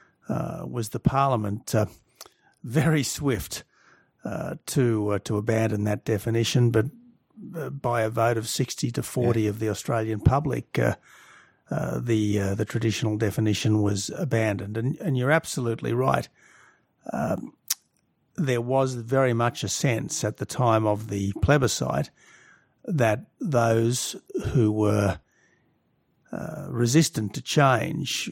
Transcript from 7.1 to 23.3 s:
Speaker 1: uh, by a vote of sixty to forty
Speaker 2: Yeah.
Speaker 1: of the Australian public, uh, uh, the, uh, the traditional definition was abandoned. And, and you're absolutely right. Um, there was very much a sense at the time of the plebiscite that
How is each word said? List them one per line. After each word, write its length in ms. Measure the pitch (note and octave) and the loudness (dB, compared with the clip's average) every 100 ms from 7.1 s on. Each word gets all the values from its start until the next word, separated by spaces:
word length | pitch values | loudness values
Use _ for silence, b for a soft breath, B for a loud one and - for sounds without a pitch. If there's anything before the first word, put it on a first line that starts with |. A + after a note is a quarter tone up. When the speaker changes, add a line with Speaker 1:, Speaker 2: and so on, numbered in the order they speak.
| _ _ - - | _ _ -18 -12
Speaker 1:
uh, 140 | E3 C3 | -10 -8
by 320 | C#3 B2 A#2+ | -6 -2 0
a 80 | A2 | 0
vote 300 | A#2 A#2 A#2 | 2 2 2
of 100 | A#2 | -2
sixty 420 | - B2+ - B2 | -4 -4 -4 -4
to 120 | A#2+ | -4
forty 400 | - - A#2+ A2+ | -4 0 2 2
Speaker 2:
Yeah. 80 | G#2+ | 0
Speaker 1:
of 80 | G#2+ | 0
the 100 | A2 | -2
Australian 520 | G#2 - A#2 A2 G#2+ | -4 -2 -2 -2 -2
public, 580 | G#2 C#3 D3+ A#2+ - - | 2 2 0 -4 -4 0
uh, 160 | A#2 - b b b b b b - | 0 0 b b b b b b -8
uh, 280 | - B2+ B2 | -4 -4 -4
the, 400 | A#2+ A2 G#2 G#2 | 0 0 2 0
uh, 140 | G2 | 0
the 100 | G2 | -2
traditional 520 | G#2+ A#2 A2+ G#2 A2+ G#2+ | -2 -2 -2 0 -2 0
definition 640 | G#2+ - G#2+ G2+ A2 G#2+ | -2 0 0 0 2 2
was 280 | G#2 G2+ - - | 2 0 -4 -6
abandoned. 600 | D#3 A#2 A2 G2+ G2+ A2+ | -2 2 2 0 -4 -4
And, 200 | B2 - | -4 -2
and 160 | G3 B2+ | -2 0
you're 140 | B2+ | 2
absolutely 640 | D#3+ - - A#2+ A2+ A#2+ | 2 0 -4 -2 -2 -2
right. 360 | A#2+ C3+ C3 - b b b b b b _ - | 0 2 0 -2 b b b b b b _ -10
Um, 420 | - A2+ - - - - - _ _ _ _ _ - | -4 -2 -4 -8 -12 -10 -10 _ _ _ _ _ -2
there 240 | C#3 A#2+ | 0 0
was 340 | A#2+ C3+ C3 | 0 0 0
very 380 | B2 A2+ C3+ C3 | -2 0 2 4
much 300 | A#2 A#2 - | 4 0 0
a 40 | G#2 | -4
sense 560 | - C#3 A2+ - - | 0 0 0 -2 -4
at 120 | A2 - | -4 -4
the 80 | A#2 | -6
time 400 | - A#2+ A2+ G#2+ | 0 4 4 2
of 220 | G#2 A2 | 0 -2
the 240 | G2+ G2 - | -2 -2 2
plebiscite 680 | - D3 B2+ - C3 - D3 b b b b b b _ | 4 4 4 0 -2 -2 -4 b b b b b b _
that 420 | - D#3+ A2+ G#2+ - | -4 2 2 2 -4